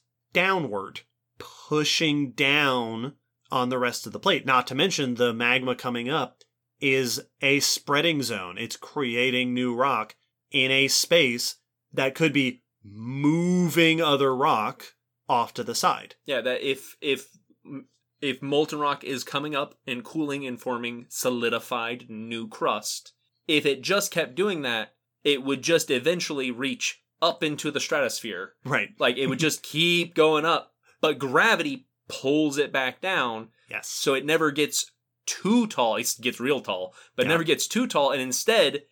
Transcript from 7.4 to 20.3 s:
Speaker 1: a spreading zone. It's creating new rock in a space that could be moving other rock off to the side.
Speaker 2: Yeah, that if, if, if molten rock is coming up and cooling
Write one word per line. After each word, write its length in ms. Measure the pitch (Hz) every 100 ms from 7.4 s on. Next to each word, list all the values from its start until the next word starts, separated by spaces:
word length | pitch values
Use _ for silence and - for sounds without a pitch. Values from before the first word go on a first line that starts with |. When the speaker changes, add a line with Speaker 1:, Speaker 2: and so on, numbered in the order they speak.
Speaker 1:
a 200 | 139 139
spreading 600 | - - - 143 165 151
zone. 360 | 117 107 90 92
It's 180 | 113 -
creating 800 | - 147 127 117 131 127 123
new 200 | 123 123
rock 420 | 120 139 117 110 - _ _ _
in 200 | 139 131
a 180 | 135 135
space 640 | - - 170 135 120 - - _ _ _
that 220 | 143 135 135
could 180 | 160
be 300 | 139 131 120 _ _
moving 1160 | 104 104 117 135 147 165 175 180 175 156 165 160
other 340 | 160 143 139 127
rock 580 | 151 117 107 - - _ _ _ -
off 240 | 123 113
to 100 | -
the 100 | 113 117
side. 400 | 185 139 - - -
Speaker 2:
Yeah, 160 | 131
that 200 | 123 127
if, 360 | 139 135 - -
if, 280 | 147 131 - _ _ _ - 135 - _ _ _
if 200 | 143 127
molten 380 | 139 143 151 151
rock 240 | 147 139
is 200 | - 131
coming 320 | - 143 147 147
up 200 | 143 _ -
and 180 | 123
cooling 420 | 117 160 147